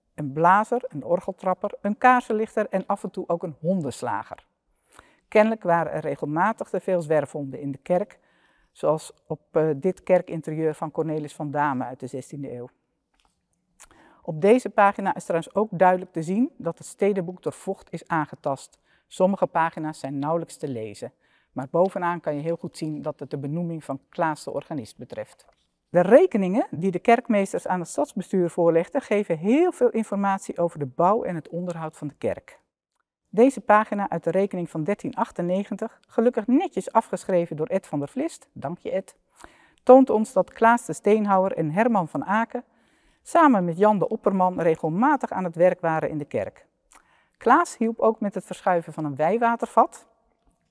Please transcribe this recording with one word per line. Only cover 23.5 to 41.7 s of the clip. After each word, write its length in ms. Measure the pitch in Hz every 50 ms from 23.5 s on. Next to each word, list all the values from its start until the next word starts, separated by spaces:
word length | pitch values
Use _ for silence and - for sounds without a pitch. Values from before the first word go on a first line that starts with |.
| 151 170 175 165 165 160 -
van 160 | - 139 135 _ _
Klaas 340 | _ - 170 160 151 - -
de 80 | -
organist 460 | - 139 - - 160 139 110 - - -
betreft. 480 | 123 - - - 107 - - _ _ _ _ _ _ _ _ _ _ _
De 120 | - 175
rekeningen 680 | 180 190 226 294 381 359 - 202 190 180 190 247 370 -
die 200 | - 147 175 196
de 80 | 175 175
kerkmeesters 680 | - - 233 240 - - 220 202 196 - - 175 - -
aan 120 | 185 180
het 100 | 165 -
stadsbestuur 600 | - - 196 - - 190 180 - - 190 175 165
voorlegden, 520 | - - 170 170 165 165 175 - - 277
geven 360 | - - 214 202 208 - 170 156
heel 340 | 165 202 247 302 359 370
veel 180 | - - 247 233
informatie 680 | - 226 220 - 196 202 196 196 190 190 - - - -
over 220 | 170 170 - 156
de 60 | 143
bouw 380 | 131 - - 170 185 214 240 -
en 120 | 185 175
het 140 | 160 - -
onderhoud 480 | - 170 180 180 165 165 160 156 - -
van 100 | 160 143
de 80 | - -
kerk. 420 | - 104 90 - - - - _ _ _ _ _ _ _ _ _ _ _ _ _ _ _
Deze 320 | - 196 240 277 - -
pagina 480 | - - 208 214 214 - 214 208 202 -
uit 140 | - 170 -
de 80 | 170
rekening 380 | 165 190 202 202 - 180 175 -
van 140 | - 165 156
dertien 320 | - 202 - - - -
achtennegentig, 840 | - 220 - - - 175 175 180 196 202 - 208 190 220 233 _ _ _ _
gelukkig 400 | - - 226 247 247 226 202 -
netjes 440 | 247 302 381 - - 202 - -
afgeschreven 640 | - 226 - - - 180 - - 190 175 170 - 165
door 120 | 143 156 -
Ed 200 | 185 190 - -
van 120 | - 143
der 80 | 147 -
Vlist, 420 | - 262 302 330 - - _ _ -
dank 240 | 123 - 139 175 -
je 140 | - -
Ed, 240 | 180 190 - - - _ _ _ _ - - - _ _ _ _ _ _ -
toont 260 | - 254 269 262 -
ons 240 | 220 220 220 - -
dat 200 | 190 175 - -
Klaas 320 | - 226 226 233 240 -
de 80 | - 156
Steenhouwer 640 | - - 202 208 220 208 202 196 185 185 190 - 180
en 140 | 165 151